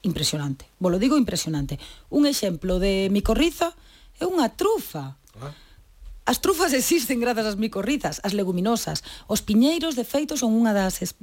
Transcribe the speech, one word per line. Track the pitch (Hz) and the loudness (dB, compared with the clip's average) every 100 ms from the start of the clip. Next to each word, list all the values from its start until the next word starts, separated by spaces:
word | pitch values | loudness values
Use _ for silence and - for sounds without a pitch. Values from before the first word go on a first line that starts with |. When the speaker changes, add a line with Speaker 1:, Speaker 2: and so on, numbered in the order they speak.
Speaker 1:
Impresionante. | 196 - 151 151 143 135 - _ | -4 -2 -2 -2 -4 -6 -12 _
Vos | 180 | 0
lo | 180 | 2
digo, | 247 302 | 4 4
impresionante. | 220 175 - 151 139 147 - - - | 2 -2 -4 -4 -4 -6 -12 -20 -2
Un | 294 294 | 2 2
exemplo | 285 196 170 185 185 | 2 -2 -2 0 2
de | 196 190 190 | 2 2 2
micorriza | 202 - 220 330 - 339 - - - - - | 2 2 2 2 2 -2 -4 -18 -20 -20 -6
é | 349 | -2
unha | 359 - | 2 0
trufa. | - 392 440 - 156 135 135 _ 110 | 0 0 0 -4 -10 -10 -14 _ -18
Speaker 2:
Ah. | 135 147 - - - - - - - | -16 -16 -20 -20 -20 -20 -18 -8 -4
Speaker 1:
As | 247 | 0
trufas | 381 339 349 262 | 0 2 2 2
existen | - 339 254 247 | 2 0 0 0
grazas | 240 226 214 | 0 0 -2
ás | 202 | -2
micorrizas, | 220 196 202 285 151 151 | -2 -2 -2 -2 -2 -4
as | 202 202 | -4 -2
leguminosas. | 190 180 196 233 - 156 - - - | 0 0 0 0 -2 -8 -10 -16 -4
Os | 214 | -4
piñeiros, | - 214 269 330 320 254 | 2 4 4 2 -2 -4
de | |
feito, | 233 277 302 294 | -2 -2 -2 -2
son | 233 | 2
unha | 226 226 202 | 2 4 2
das | 185 - | 0 -2
es-, | 180 - | -8 -4